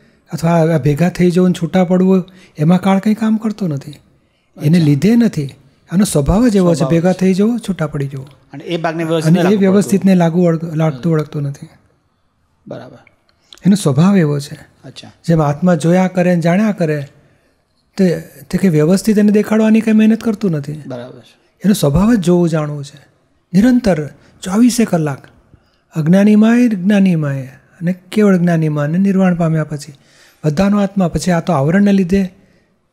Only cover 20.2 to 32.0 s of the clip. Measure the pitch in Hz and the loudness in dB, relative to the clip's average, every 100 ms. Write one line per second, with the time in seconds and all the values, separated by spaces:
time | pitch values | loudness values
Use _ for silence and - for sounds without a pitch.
20.2 | 233 202 196 156 143 151 135 123 123 131 | -2 -4 -2 -4 -6 -12 -12 -14 -14 -18
21.2 | - _ _ _ 190 214 147 147 214 240 | -20 _ _ _ -2 0 2 2 2 2
22.2 | 175 180 170 160 151 147 139 - _ _ | 2 2 2 -2 -6 -8 -14 -20 _ _
23.2 | _ _ _ 180 247 247 214 160 143 - | _ _ _ 0 2 2 0 -2 -4 -14
24.2 | _ _ 185 202 247 226 220 175 151 131 | _ _ -6 2 2 2 0 0 -2 -6
25.2 | - _ _ _ _ _ _ 160 151 190 | -14 _ _ _ _ _ _ -4 2 4
26.2 | 208 208 220 233 247 202 180 208 190 165 | 4 4 4 4 2 0 0 2 2 0
27.2 | 147 139 131 - _ - 170 185 - 214 | -2 -6 -10 -18 _ -10 -8 -8 -6 0
28.2 | 208 185 175 165 156 147 147 175 196 190 | 2 2 0 0 -2 -2 -4 -2 0 0
29.2 | 185 175 165 160 151 147 147 135 _ _ | 0 0 -2 -2 -4 -10 -14 -20 _ _
30.2 | _ _ 151 147 196 208 196 196 175 160 | _ _ -4 -2 0 0 -2 -2 -2 -2
31.2 | 185 170 165 151 143 190 202 196 | -2 -2 0 -2 0 2 2 2